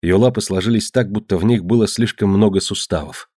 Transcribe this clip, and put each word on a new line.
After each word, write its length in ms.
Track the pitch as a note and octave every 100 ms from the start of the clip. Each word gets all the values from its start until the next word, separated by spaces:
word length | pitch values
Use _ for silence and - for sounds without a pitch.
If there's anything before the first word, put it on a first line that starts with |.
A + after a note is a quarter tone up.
Её 160 | E2 F#2+
лапы 240 | B2 A#2+
сложились 500 | - F#2+ G2 A2+ G#2+
так, 200 | C3 G#2+
будто 260 | G#2 - F#2
в 60 |
них 200 | G2 A#2
было 240 | F2 A#2 G#2+
слишком 420 | - A#2 - G2+
много 300 | G2 G#2+ F#2+
суставов. 680 | - G2 - E2+ D2 - -